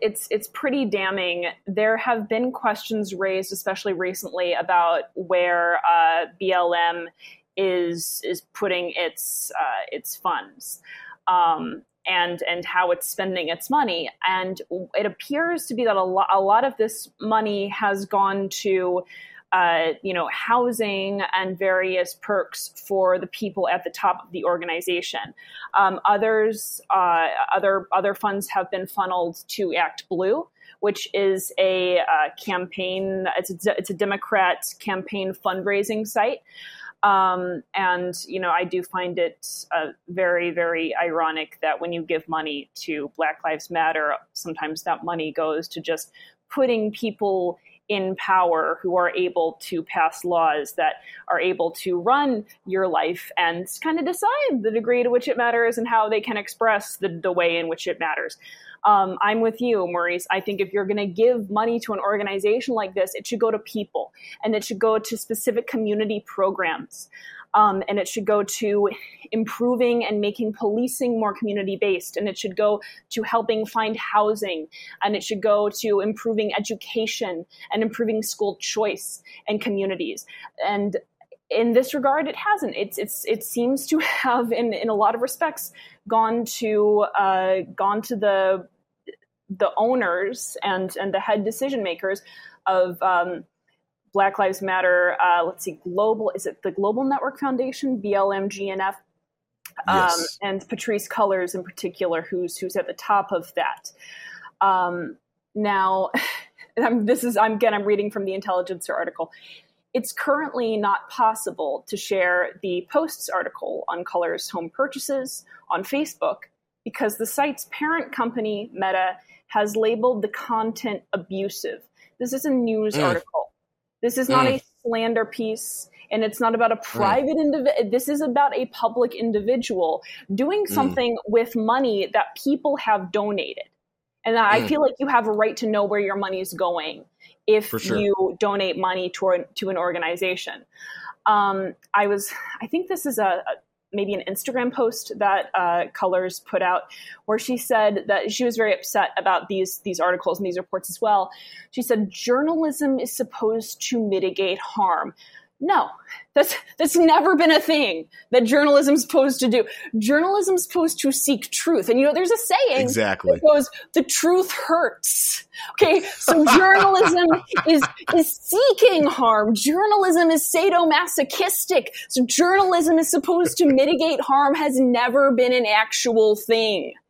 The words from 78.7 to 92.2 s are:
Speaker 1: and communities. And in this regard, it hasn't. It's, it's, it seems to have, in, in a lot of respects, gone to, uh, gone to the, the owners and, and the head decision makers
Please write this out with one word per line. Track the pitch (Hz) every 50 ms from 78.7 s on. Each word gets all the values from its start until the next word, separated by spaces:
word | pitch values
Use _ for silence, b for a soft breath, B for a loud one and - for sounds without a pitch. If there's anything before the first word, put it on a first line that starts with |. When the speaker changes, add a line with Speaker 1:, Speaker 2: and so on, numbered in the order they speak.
| - 214 220 208 - - - - - - B B B B B -
Speaker 1:
and | 214 214
communities. | - 247 202 196 196 196 190 175 165 113 - - - B B B B B B - - 196
And | 208 202 202 202 180 - - _ _ _ _ _ - _ _ _
in | - 214 233 233 226
this | 247 262 262 -
regard, | 285 247 269 269 311 294 302
it | -
hasn't. | - - 415 427 392 294 220 -
It's, | - 202 - - -
it's, | - - - - -
it | - 226 214 -
seems | - - 240 240 247 269 269 -
to | - 320 320
have, | - - - - - 262 240 254 240 226
in, | 226 226 240 226 208
in | - 214 226
a | 214
lot | 202 214 202 196
of | 233
respects, | 240 254 - - 339 311 311 - - - B B B B B B B 202
gone | 226 226 226 220 233 233 226
to, | - - - 233 214 214 208 208 208 208 208 202 - -
uh, | 202 196 190 190 185 185 185 190 190 175 - 185
gone | - 190 196 208 220
to | 214 - 247
the, | 196 214 208 196 190 190 185 190 185 175 - _ _ _ _ _ _ _ - - _ _ _ _ _ _ - 190
the | 185 208 - - -
owners | 220 233 262 254 214 180 175 180 196 202 254 - - - - - -
and, | 202 185 190 190 185 - -
and | 196 196 185
the | 190
head | - - 208 214 190
decision | 220 220 - 269 277 269 233 202
makers | 180 165 - - 190 196 196